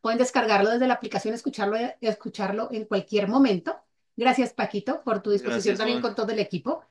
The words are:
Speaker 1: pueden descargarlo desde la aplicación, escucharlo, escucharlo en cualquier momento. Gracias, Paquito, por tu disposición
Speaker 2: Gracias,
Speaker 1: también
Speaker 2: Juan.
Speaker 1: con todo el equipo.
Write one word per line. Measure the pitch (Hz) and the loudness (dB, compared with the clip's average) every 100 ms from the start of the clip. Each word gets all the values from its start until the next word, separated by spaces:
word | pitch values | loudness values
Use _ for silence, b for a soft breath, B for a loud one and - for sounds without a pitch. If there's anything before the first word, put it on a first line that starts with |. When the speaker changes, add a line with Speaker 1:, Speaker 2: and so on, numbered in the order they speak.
Speaker 1:
pueden | 226 233 | -2 0
descargarlo | 254 254 220 202 202 | 2 2 2 4 4
desde | 240 254 | 4 2
la | |
aplicación, | 240 208 208 214 | 2 -2 -4 -4
escucharlo, | 233 - 240 202 220 240 - | -4 -6 -2 -2 0 -2 -2
escucharlo | 226 202 220 - 190 202 226 | -2 -2 -6 -6 -4 -2 -4
en | 226 214 | -6 -2
cualquier | 196 - 214 196 | -4 0 0 2
momento. | 247 269 185 165 - _ _ _ - | 4 4 4 -2 -10 _ _ _ 0
Gracias, | 240 254 247 | 2 2 0
Paquito, | - - 208 196 294 | 0 -4 -4 -4 -6
por | - 220 | -2 -4
tu | 214 | 0
disposición | 202 - 233 202 190 | 0 0 0 0 0
Speaker 2:
Gracias, | |
Speaker 1:
también | 220 247 | 0 0
Speaker 2:
Juan. | 240 | -2
Speaker 1:
con | |
todo | 202 214 | -2 -4
el | 214 | -2
equipo. | - 180 233 311 - | -2 -4 -4 -6 -8